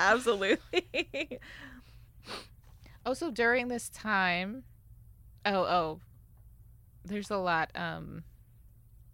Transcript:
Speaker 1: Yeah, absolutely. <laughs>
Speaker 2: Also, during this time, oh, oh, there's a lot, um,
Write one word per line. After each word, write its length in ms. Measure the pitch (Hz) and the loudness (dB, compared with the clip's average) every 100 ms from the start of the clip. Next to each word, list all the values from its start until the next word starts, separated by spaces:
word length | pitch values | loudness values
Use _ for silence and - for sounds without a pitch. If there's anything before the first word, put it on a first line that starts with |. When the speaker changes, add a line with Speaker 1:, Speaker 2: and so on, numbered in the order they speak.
| 190 | 6
Speaker 1:
Yeah, 60 | |
absolutely. 440 | 226 233 202 190 302 - 349 - | 4 4 2 4 2 2 -2 -2
<laughs> 460 | - - 277 320 247 - - 269 254 - - - - - - - - - - - - | -4 -4 -6 -8 -10 -14 -16 -16 -18 -20 -20 -20 -20 -14 -14 -14 -20 -20 -20 -20 -8
Speaker 2:
Also, 260 | 240 262 339 | -4 -2 -2
during 380 | 220 233 247 247 | 2 4 4 2
this 200 | 233 - | -4 -6
time, 760 | - 214 202 185 175 190 254 - - - - - - - - | -8 0 2 2 2 -2 -6 -14 -20 -20 -20 -20 -20 -20 -4
oh, 160 | 208 196 | 0 2
oh, 400 | 175 180 160 160 - - - - - - - - - - | 4 2 2 -4 -14 -20 -20 -20 -20 -20 -20 -20 -20 -18
there's 260 | - 208 202 | -8 -8 -4
a 60 | 208 | -2
lot, 340 | 180 165 160 - | 0 0 0 -4
um, 480 | 170 165 160 160 - - - - - - - - - | -6 -6 -10 -14 -16 -20 -20 -20 -20 -20 -20 -20 -20